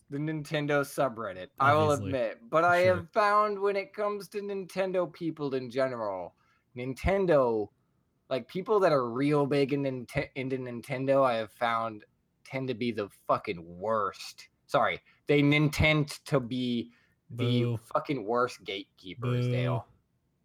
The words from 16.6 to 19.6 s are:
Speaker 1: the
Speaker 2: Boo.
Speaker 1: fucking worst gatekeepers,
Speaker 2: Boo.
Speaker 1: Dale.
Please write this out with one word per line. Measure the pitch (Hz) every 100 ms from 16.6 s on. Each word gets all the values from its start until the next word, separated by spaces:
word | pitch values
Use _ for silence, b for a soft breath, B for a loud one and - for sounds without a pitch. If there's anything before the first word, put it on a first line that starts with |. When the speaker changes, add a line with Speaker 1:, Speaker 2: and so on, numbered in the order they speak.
| 123 120 117 b b b -
Speaker 1:
the | 117 120 120
Speaker 2:
Boo. | 120 117 -
Speaker 1:
fucking | 151 - 135 101
worst | 120 123 -
gatekeepers, | 101 98 - _ 92 90 123 123 123
Speaker 2:
Boo. |
Speaker 1:
Dale. | 123